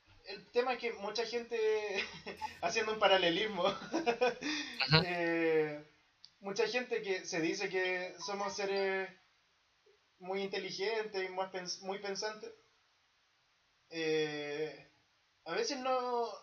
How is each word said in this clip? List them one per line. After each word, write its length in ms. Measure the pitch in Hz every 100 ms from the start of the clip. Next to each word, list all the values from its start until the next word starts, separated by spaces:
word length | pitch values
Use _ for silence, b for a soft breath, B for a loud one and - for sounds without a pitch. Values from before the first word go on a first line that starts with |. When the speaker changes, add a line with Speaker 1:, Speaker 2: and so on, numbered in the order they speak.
| - -
Speaker 1:
el 260 | - 196 -
tema 220 | 240 262
es 40 | 240
que 120 | 233
mucha 300 | 196 202 214 226
gente, 300 | 233 233 233
<laughs> 1040 | 220 214 208 196 202 175 208 - 220 -
haciendo 300 | 180 214 220
un 60 | 214
paralelismo, 680 | 196 190 175 175 214 180
<laughs> 1200 | 190 196 196 330 240 233 247 - 285 302 285 - -
Speaker 2:
Ujú. 140 | 160
Speaker 1:
eh, 800 | 180 175 170 165 165 160 151 147 151 _ _ _ - _
mucha 260 | 196 196 214
gente 360 | 247 240 226
que 220 | 185 185
se 160 | - 170
dice 280 | 170 196 190
que 460 | 185 185 185 180 165
somos 380 | - 196 202 202
seres 520 | 196 196 190 190 185 - _ _ _ _ _ _ _ _ _ -
muy 240 | 185 196
inteligentes 880 | 196 196 190 180 202 220 208 190 185
y 40 |
más 200 | 185 190
pens-, 280 | 185 180 -
muy 160 | 190 196
pensantes, 500 | 202 196 214 214 226 - _ _ _ _ _ _ _ _ _ _ _ _ _
eh, 1000 | 165 160 156 151 147 147 147 156 - - _ _ _ _ _
a 100 | 160
veces 240 | 180 466 262
no, 500 | 254 254 247 240 233 -